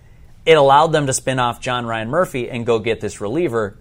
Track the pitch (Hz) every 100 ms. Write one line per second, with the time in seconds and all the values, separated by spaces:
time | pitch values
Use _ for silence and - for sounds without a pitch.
0 | - - - - 160 156 139 143 165 151
1 | 139 127 - 131 123 117 131 123 117 113
2 | 113 160 185 127 110 120 117 113 107 110
3 | 104 - 101 147 170 117 101 -